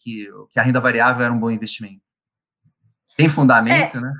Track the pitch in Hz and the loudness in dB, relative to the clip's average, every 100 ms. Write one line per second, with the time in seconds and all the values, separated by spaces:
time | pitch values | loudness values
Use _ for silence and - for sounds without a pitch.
0 | 120 110 101 98 101 - 123 127 123 117 | -14 -14 -16 -20 -8 -2 0 0 0 2
1 | 120 123 120 120 117 110 110 - 104 95 | 0 0 -2 -2 -2 -4 -8 -10 -14 -18
2 | _ _ _ _ _ _ _ _ _ _ | _ _ _ _ _ _ _ _ _ _
3 | _ - 160 151 135 117 113 113 - 123 | _ 0 2 4 4 4 4 0 0 -4
4 | 127 | -8